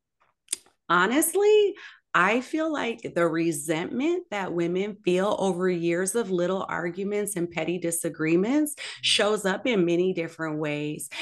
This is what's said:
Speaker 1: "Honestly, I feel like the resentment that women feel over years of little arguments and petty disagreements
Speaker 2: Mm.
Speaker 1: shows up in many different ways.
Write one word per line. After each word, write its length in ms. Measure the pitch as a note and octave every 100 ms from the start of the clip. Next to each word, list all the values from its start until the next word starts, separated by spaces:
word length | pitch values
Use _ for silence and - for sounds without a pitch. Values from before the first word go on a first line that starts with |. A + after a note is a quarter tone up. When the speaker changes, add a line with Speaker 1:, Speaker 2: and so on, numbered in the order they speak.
| _ _ _ _ _ - _ _ -
Speaker 1:
"Honestly, 840 | F3 F#3+ C4 D#4+ F#4+ G#4 G#4+ G4+ - - - _
I 280 | E3+ F#3 A#3
feel 320 | B3 D#4 D#4+
like 420 | D4 A#3 A3+ D3
the 140 | F3 E3+
resentment 960 | D#3+ E3 D3 C#3 D#3+ F3+ A#3+ D4+ F4 F4+
that 200 | G#3 F3+
women 440 | E3+ E3+ F3+ G#3 G#3
feel 320 | - F3+ G3+ -
over 320 | F#3+ F3 F#3
years 460 | F3 E3+ E3+ F#3+ A#3
of 160 | F#3+
little 340 | F3+ F3 F#3+ -
arguments 680 | E3 F3 F3 G3 G#3 G3+ F3
and 120 | E3+
petty 300 | E3+ D#3+ F3
disagreements 960 | E3+ E3 E3 D3+ D#3 E3+ G#3 D4 D4+
Speaker 2:
Mm. 80 | - - -
Speaker 1:
shows 420 | - - G#3 G#3+
up 240 | G3 G3+ C4+
in 160 | G#3+
many 280 | E3+ E3+ F#3
different 440 | F3 E3 E3 D#3+ D3+
ways. 500 | D3+ D3 D3+ D3+ - -